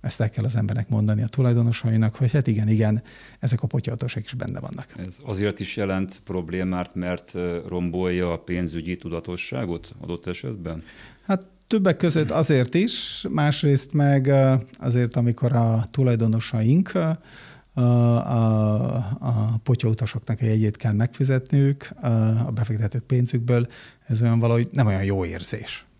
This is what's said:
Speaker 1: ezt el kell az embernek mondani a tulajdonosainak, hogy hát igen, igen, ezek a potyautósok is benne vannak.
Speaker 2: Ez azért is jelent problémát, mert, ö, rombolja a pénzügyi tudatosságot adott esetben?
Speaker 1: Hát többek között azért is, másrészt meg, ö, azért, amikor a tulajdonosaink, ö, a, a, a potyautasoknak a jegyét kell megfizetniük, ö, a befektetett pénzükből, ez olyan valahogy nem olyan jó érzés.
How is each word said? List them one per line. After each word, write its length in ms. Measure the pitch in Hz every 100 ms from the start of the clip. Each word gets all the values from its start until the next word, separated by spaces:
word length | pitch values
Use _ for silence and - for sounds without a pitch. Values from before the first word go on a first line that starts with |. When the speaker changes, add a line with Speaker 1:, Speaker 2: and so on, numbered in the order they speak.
Speaker 1:
ezt 200 | 131 -
el 100 | 110
kell 140 | -
az 120 | 110 113
embernek 320 | 104 113 110
mondani 340 | 110 107 107
a 40 | 113
tulajdonosainak, 880 | - 123 120 117 113 117 113 110
hogy 180 | - 127
hát 140 | 147 127
igen, 220 | 107 107
igen, 340 | 107 110 107 - - - -
ezek 220 | 123 117
a 40 | 107
potyautósok 580 | 135 - 117 127 -
is 100 | 107
benne 260 | 120 - -
vannak. 340 | - - - - 92
Speaker 2:
Ez 100 | 92
azért 360 | 135 98 104 92
is 160 | 95 -
jelent 440 | 101 95 95 -
problémát, 720 | - 90 82 90 92 90 87
mert, 400 | - 90 87 -
ö, 240 | 92 90 87 -
rombolja 640 | 90 87 90 92 90 90
a 60 | 85
pénzügyi 580 | - 87 87 82 80 87
tudatosságot 960 | - 85 82 87 - 127 104 85 - -
adott 260 | - 87 -
esetben? 560 | 90 135 107 82 80 82 - - - -
Speaker 1:
Hát 200 | 190 - _ _
többek 300 | 220 190 160
között 340 | 175 156 151
azért 440 | 151 160 143 123
is, 520 | 165 226 - - - -
másrészt 600 | 151 147 139 147 139 -
meg, 340 | 151 143 139 131
ö, 280 | 139 135 131 110 -
azért, 380 | 127 123 120 127
amikor 360 | 120 117 123
a 340 | 120 113 113 113
tulajdonosaink, 1040 | - 131 117 113 113 - 113 110 156 190
ö, 140 | 190 160 160 - - - - _
a, 60 | -
a, 1120 | 120 120 120 117 - 120 113 110 107 107 123 - 98 123
a 380 | 123 117 107 113
potyautasoknak 800 | - 120 117 107 110 113 - 110
a 40 |
jegyét 320 | 113 110 110 104
kell 160 | 113
megfizetniük, 960 | 104 117 - 131 131 127 143 139 139 - -
ö, 40 | 135 113 110 113 117
a 40 |
befektetett 480 | 113 110 107 107 123
pénzükből, 640 | - 127 123 123 117 120 120 - - - _
ez 160 | 113
olyan 160 | 120 117
valahogy 300 | 117 117 120
nem 140 | - 113
olyan 180 | 98
jó 200 | 98 98
érzés. 600 | 87 87 87 - - - - _